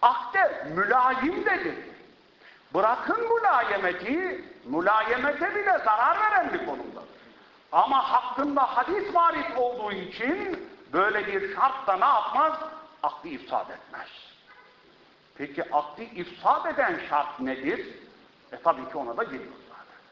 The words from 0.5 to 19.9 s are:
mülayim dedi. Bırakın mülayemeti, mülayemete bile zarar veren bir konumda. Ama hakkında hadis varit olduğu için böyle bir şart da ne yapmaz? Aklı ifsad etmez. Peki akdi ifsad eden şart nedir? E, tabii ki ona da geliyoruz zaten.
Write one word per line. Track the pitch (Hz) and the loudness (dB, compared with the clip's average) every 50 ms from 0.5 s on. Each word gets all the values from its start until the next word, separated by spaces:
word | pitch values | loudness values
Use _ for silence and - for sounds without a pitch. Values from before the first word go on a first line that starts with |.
| - - - 147 156 | 2 -2 -8 -6 -2
mülayim | 170 294 311 - 262 254 262 262 254 233 294 370 415 381 | 0 2 4 4 4 4 4 2 2 0 0 -2 0 0
dedi. | 415 381 330 381 160 139 - - - - - - - - _ _ _ _ _ - - - - _ _ - | 0 0 0 -2 -4 -6 -8 -12 -16 -18 -20 -20 -20 -20 _ _ _ _ _ -20 -20 -20 -20 _ _ -2
Bırakın | 170 196 220 240 - - - 349 440 466 453 466 | 2 2 2 2 2 0 -2 0 0 2 2 2
mülayemeti, | 466 453 392 330 254 233 - 208 196 190 180 175 180 180 214 262 339 381 359 294 - - - - - - | 4 4 4 4 4 2 2 0 0 0 0 -2 -2 -2 -2 -2 -2 -2 -2 -6 -8 -10 -16 -18 -20 -10
mülayemete | 123 131 156 175 196 214 220 214 220 233 233 247 285 294 277 339 - - | -4 -4 0 2 4 4 4 4 2 0 0 0 -2 -2 0 -2 -2 -2
bile | 415 403 392 370 294 - | 0 2 2 2 2 4
zarar | 220 214 214 240 285 339 - | 2 2 4 4 4 4 4
veren | 440 427 415 381 330 - - | 2 2 2 2 2 2 -2
bir | - - | -4 -4
konumda. | - 139 127 - - - - 85 - - - - - - - - - _ - _ _ | -4 -6 -8 -10 -12 -12 -16 -16 -18 -20 -20 -20 -20 -20 -20 -20 -20 _ -20 _ _
Ama | - 160 190 247 269 269 - - | 2 2 4 4 4 2 2 4
hakkında | - 254 247 254 247 254 277 294 277 277 269 240 - 240 | 2 0 0 0 -4 -2 -2 0 2 2 2 2 2 0
hadis | 254 294 349 415 403 - - | 0 0 0 -2 -2 2 2
varit | 349 339 339 320 302 285 - - 262 | 4 4 4 4 2 -4 -4 -2 0
olduğu | 247 247 240 - 220 208 | 0 0 0 -4 -6 -6
için | 202 185 180 175 - - 233 254 320 392 427 392 339 - - - - - - - - | -6 -6 -8 -10 -8 -4 -2 -2 -2 -2 -2 -6 -6 -8 -8 -14 -18 -20 -20 -4 0
böyle | 160 190 208 208 214 196 202 | 2 2 2 2 0 -2 -2
bir | 196 190 196 196 - | -4 -4 -4 -4 0
şart | - 214 269 262 - - - | 2 2 2 2 0 0 0
da | 190 185 | 2 4
ne | 226 | 4
yapmaz? | 269 277 226 196 - - 254 302 311 311 320 - - - - - - - - - | 4 4 4 2 0 0 2 2 2 0 -2 -8 -10 -12 -16 -18 -20 -14 -6 -6
Aklı | 147 - - - 170 | -6 -6 -6 -12 -10
ifsad | 147 123 - - 139 113 95 - | -10 -10 -10 -4 -4 -4 -4 -4
etmez. | - - - - - - - - - - - - - _ _ _ - - - - - _ _ - - _ - _ _ _ _ _ _ - | -12 -16 -16 -16 -14 -14 -14 -14 -16 -20 -20 -20 -20 _ _ _ -20 -20 -20 -20 -20 _ _ -20 -20 _ -20 _ _ _ _ _ _ -10
Peki | 139 147 143 - 151 - - | -10 -8 -6 -8 -6 0 0
akdi | 147 143 - - - 226 | 0 0 -2 -8 -12 -14
ifsad | 226 - 175 175 - - - - 190 269 311 320 | -12 -10 -10 -10 -10 -10 -2 2 4 4 4 2
eden | 339 302 285 269 214 175 156 - - | -4 0 0 0 0 0 -2 -4 0
şart | 147 147 143 - - - | 0 0 0 0 -4 -6
nedir? | 131 131 131 131 131 143 202 - - - - - - - - - - _ _ _ _ _ | -4 -4 -4 -4 -2 -4 -4 -4 -6 -10 -14 -18 -20 -20 -20 -20 -20 _ _ _ _ _
E, | - 127 - | -18 -2 0
tabii | 165 160 131 - - | 0 0 0 -2 -10
ki | - 156 | -8 -8
ona | 135 120 120 - | -6 -6 -4 -4
da | 233 | -4
geliyoruz | 202 139 127 - - - - - - | -4 -6 -12 -12 -12 -16 -20 -20 -20
zaten. | - - - - | -20 -20 -20 -20